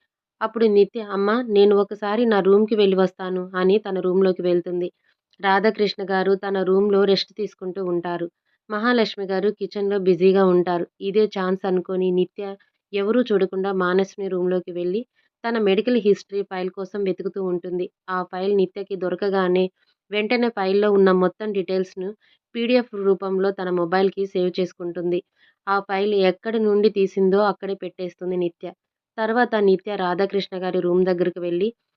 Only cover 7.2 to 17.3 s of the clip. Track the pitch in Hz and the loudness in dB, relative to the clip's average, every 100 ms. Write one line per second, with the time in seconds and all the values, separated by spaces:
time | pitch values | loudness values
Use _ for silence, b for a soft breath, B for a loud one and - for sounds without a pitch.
7.2 | - - 196 - 185 185 185 175 175 170 | -2 -8 -10 -8 -10 -8 -4 -4 -4 -6
8.2 | 170 - _ _ - 214 233 247 202 - | -8 -12 _ _ -10 -4 0 2 0 -2
9.2 | 190 190 202 208 190 208 196 202 185 170 | -4 -2 -2 -2 -8 -4 -2 0 2 4
10.2 | 190 190 185 180 180 175 175 _ 196 202 | 4 6 6 4 2 -2 -4 _ -2 0
11.2 | 214 202 185 190 196 185 175 185 185 180 | 0 -2 -4 -4 -2 -2 -2 -2 0 0
12.2 | 180 - 202 196 _ _ _ 202 202 240 | 0 -4 -12 -14 _ _ _ -4 0 0
13.2 | 240 196 185 190 190 190 180 185 196 - | 2 0 0 -2 -4 -2 2 2 0 -4
14.2 | 196 180 180 185 180 175 175 202 247 _ | -6 -4 -2 -2 -4 -6 -4 -4 -8 _
15.2 | _ _ 233 233 202 190 214 247 202 190 | _ _ -6 0 2 2 2 2 2 2
16.2 | - 196 196 185 185 196 185 208 190 180 | 0 -8 -6 -6 -8 -8 -10 -4 -4 -4
17.2 | 185 | -6